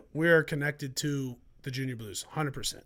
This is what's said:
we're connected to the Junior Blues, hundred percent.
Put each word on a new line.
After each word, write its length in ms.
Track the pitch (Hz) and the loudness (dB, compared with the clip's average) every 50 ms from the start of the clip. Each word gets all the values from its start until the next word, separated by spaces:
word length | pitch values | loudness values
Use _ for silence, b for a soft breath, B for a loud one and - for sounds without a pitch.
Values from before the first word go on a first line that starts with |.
| - - - | -6 -8 -4
we're 300 | 147 160 170 170 160 156 | 2 6 8 8 8 6
connected 520 | - 165 147 143 147 147 147 147 135 127 - | 4 -2 -2 0 -2 -2 -4 -6 -6 -4 -2
to 400 | - 147 143 139 135 127 120 - - - - - - | -2 0 0 0 -2 -4 -6 -10 -16 -20 -20 -12 -10
the 80 | 139 | -8
Junior 240 | 127 131 135 131 127 | -6 -4 -4 -4 -6
Blues, 260 | 113 113 104 90 - - - | -6 -8 -10 -8 -10 -10 -8
hundred 240 | - 156 156 143 139 | -4 -2 -2 -2 -2
percent. 300 | - - - - - - | -4 -4 -4 -6 -6 -14